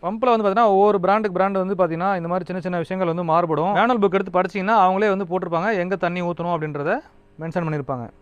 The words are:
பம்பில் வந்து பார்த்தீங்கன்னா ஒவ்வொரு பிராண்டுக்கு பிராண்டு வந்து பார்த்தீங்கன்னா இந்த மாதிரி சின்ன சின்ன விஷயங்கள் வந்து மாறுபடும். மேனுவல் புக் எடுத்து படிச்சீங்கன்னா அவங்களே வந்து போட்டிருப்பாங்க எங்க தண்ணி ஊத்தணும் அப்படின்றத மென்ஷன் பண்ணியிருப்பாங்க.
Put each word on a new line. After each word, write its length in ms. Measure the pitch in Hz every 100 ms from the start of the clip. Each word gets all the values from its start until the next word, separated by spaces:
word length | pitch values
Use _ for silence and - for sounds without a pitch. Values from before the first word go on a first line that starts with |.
பம்பில் 280 | 170 220 254
வந்து 100 | 226 208
பார்த்தீங்கன்னா 260 | 190 233 190
ஒவ்வொரு 220 | 208 202 175
பிராண்டுக்கு 320 | 208 214 180
பிராண்டு 260 | 190 196
வந்து 120 | 185 196
பார்த்தீங்கன்னா 320 | 180 160 185 190
இந்த 100 | 170
மாதிரி 160 | 180 175
சின்ன 120 | 185 180
சின்ன 120 | 180
விஷயங்கள் 280 | 160 190 180
வந்து 120 | 170 170
மாறுபடும். 420 | 160 170 151 170 202
மேனுவல் 240 | 226 247
புக் 140 | 196 185
எடுத்து 180 | 190 180
படிச்சீங்கன்னா 400 | 185 202 190 226
அவங்களே 260 | 185 190 214 190
வந்து 120 | 190
போட்டிருப்பாங்க 400 | 180 180 165 190 214
எங்க 140 | 175 190 175
தண்ணி 180 | 175 175
ஊத்தணும் 260 | 170 170 175
அப்படின்றத 380 | 156 147 143 233 - _ _ -
மென்ஷன் 240 | 160 180 165
பண்ணியிருப்பாங்க. 400 | 151 135 131 117 _